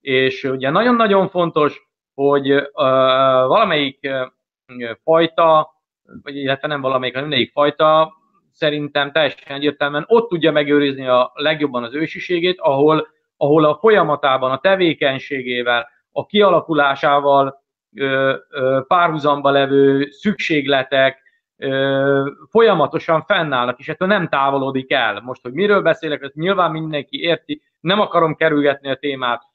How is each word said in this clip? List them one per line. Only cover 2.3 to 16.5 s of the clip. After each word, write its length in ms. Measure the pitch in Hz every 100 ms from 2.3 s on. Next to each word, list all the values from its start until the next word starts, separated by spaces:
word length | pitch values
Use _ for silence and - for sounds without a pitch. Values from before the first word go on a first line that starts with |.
| 143 135
ö, 120 | 139 139 - 135 131 131 131 135 131 127
valamelyik, 520 | 190 208 151 139 -
ö, 240 | 139 135 127 _ _ _ _ 123 117 110
fajta, 720 | - 160 165 170 165 156 156 _ _ _ _ -
vagy 120 | 143
illetve 320 | 139 135 135 156
nem 140 | 147
valamelyik, 320 | 131 131 127
hanem 160 | 127 151
mindegyik 240 | 135 123
fajta 600 | - 147 - 156 156 160 _ _ _ _
szerintem 600 | _ 151 147 147 143 143
teljesen 440 | 160 143 - -
egyértelműen 480 | 139 147 143 143 147 165
ott 220 | 233 233
tudja 220 | 170 156
megőrizni 560 | 151 147 147 143 135 131
a 240 | 123 123
legjobban 500 | - 147 156 147 123
az 100 | 117
ősiségét, 680 | 143 160 180 - 175 180 180
ahol, 480 | 160 139 151 156 156 _ _ _
ahol 280 | 143 156
a 120 | 151 147
folyamatában, 720 | 220 208 156 143 139 131 131
a 80 | 131
tevékenységével, 1300 | 190 190 175 147 143 135 - 135 123 123 120 120 - _ _
a 140 | 147
kialakulásával, 1400 | - 208 202